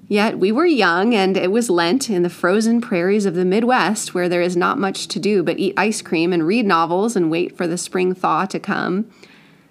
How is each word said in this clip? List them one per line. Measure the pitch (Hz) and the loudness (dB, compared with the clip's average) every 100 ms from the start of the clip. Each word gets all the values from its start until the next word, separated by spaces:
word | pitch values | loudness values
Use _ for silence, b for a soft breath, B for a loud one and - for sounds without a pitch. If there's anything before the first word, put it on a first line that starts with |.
| - | -4
Yet | 202 214 - | 0 0 0
we | 190 | 0
were | 220 349 | 2 2
young, | 277 190 170 214 | 4 2 2 2
and | 226 190 190 | 2 2 0
it | 175 | 0
was | 214 240 | 0 0
Lent | 175 170 240 247 | 2 2 0 0
in | 185 | 0
the | 175 | -2
frozen | 175 180 202 226 233 | 0 0 2 2 0
prairies | 226 185 175 208 196 | 0 -2 0 0 0
of | 170 | 0
the | |
Midwest, | 185 196 233 247 175 214 - | 0 2 2 2 2 0 -4
where | 180 175 | -4 -2
there | 175 | 0
is | 175 175 | 0 0
not | 180 196 | 0 0
much | 196 196 - | -2 -4 -8
to | 190 | -4
do | 180 208 | 0 0
but | 175 156 | 0 -2
eat | - - | -2 0
ice | 196 220 | -2 -2
cream | - 170 170 | -2 0 0
and | 175 | 0
read | 156 226 208 | 0 0 2
novels | 165 165 175 220 | 2 2 0 0
and | 220 165 | 0 0
wait | 165 180 - | 0 -4 -4
for | 175 | -6
the | 175 | -6
spring | - 190 185 | -6 -2 -2
thaw | 185 165 160 190 | 0 0 0 -2
to | 165 | -6
come. | 165 180 - 180 220 B B B B B B | -6 -4 -2 -2 -4 B B B B B B